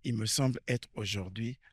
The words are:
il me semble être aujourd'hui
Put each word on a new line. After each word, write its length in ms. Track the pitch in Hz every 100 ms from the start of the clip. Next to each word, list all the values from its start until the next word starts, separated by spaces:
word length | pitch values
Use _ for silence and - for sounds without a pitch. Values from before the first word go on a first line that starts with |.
il 120 | - 113
me 100 | 110
semble 340 | - 135 123 -
être 200 | 123 -
aujourd'hui 640 | - 104 101 92 98 117 127 -